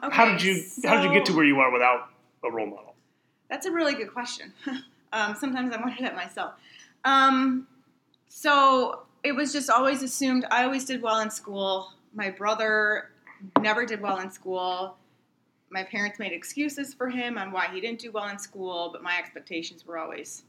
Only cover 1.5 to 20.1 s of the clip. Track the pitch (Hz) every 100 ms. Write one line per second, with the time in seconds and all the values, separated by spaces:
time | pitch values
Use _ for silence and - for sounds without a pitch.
1.5 | 135 131 123 123 123 - _ _ _ 123
2.5 | 113 104 101 110 - _ _ _ _ -
3.5 | 285 359 339 302 262 208 247 240 - -
4.5 | - 277 262 - _ _ 220 208 214 277
5.5 | 254 254 226 247 233 254 180 180 - 165
6.5 | - _ - - _ 262 269 269 262 269
7.5 | 254 - _ _ _ _ _ _ - 302
8.5 | 285 269 254 240 - - _ 285 269 285
9.5 | 285 269 233 269 269 262 - 269 254 -
10.5 | 240 254 269 262 254 226 220 214 - -
11.5 | 196 196 190 185 - _ 214 196 185 208
12.5 | 220 220 214 214 214 - _ - - 190
13.5 | - 214 214 240 214 202 190 190 - 190
14.5 | 185 180 180 190 - _ _ _ _ _
15.5 | _ _ 190 190 208 208 208 196 170 -
16.5 | 277 294 285 277 - 254 247 240 226 190
17.5 | 185 170 185 226 233 240 208 202 196 -
18.5 | 196 185 175 170 170 180 175 175 151 -
19.5 | 165 165 175 165 165 160